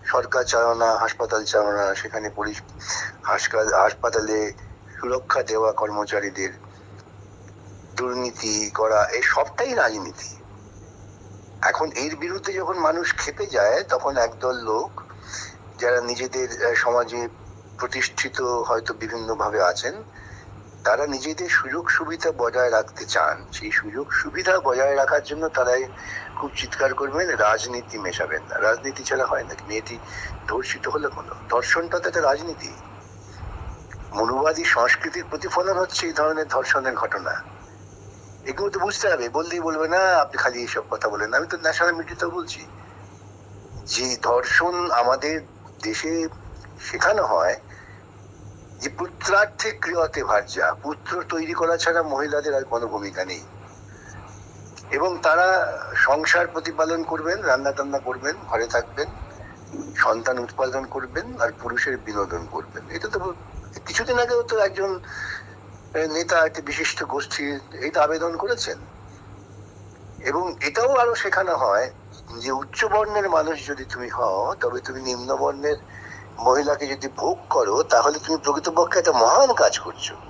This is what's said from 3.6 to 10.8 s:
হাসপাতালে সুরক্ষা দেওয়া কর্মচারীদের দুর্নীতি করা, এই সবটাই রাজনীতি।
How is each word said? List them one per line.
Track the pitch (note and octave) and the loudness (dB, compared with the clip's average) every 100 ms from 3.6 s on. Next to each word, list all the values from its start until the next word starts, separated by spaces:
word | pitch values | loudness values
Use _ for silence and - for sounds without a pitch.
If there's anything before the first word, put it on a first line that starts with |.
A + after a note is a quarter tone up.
| G#2+ F#2+ | 4 6
হাসপাতালে | G#2 - A#2 A2 G#2+ G#2+ G#2 - - - - - | 4 4 0 0 0 0 0 -6 -18 -20 -18 -8
সুরক্ষা | B2 B2+ - C3+ | -4 -4 0 0
দেওয়া | A#2+ A2 A2 | 2 2 2
কর্মচারীদের | G#2 G#2+ G#2 G#2 G#2+ G2+ F#2 F#2+ - - - - - - - - - - - - - - - | 2 -2 -2 -2 -2 -2 -4 -6 -6 -18 -20 -20 -20 -20 -20 -20 -20 -20 -20 -20 -18 -10 -4
দুর্নীতি | B2 B2 B2+ - A2 G#2+ G#2 | -2 -2 -4 -4 -4 -2 -2
করা, | - A2 G#2+ | 2 4 4
এই | G#2 A#2 | 4 2
সবটাই | B2+ - D3+ - B3+ | 2 2 0 -2 -2
রাজনীতি। | A#3+ B2 G#2+ F2+ - - - - - - - | 2 2 0 -8 -12 -14 -16 -18 -20 -20 -20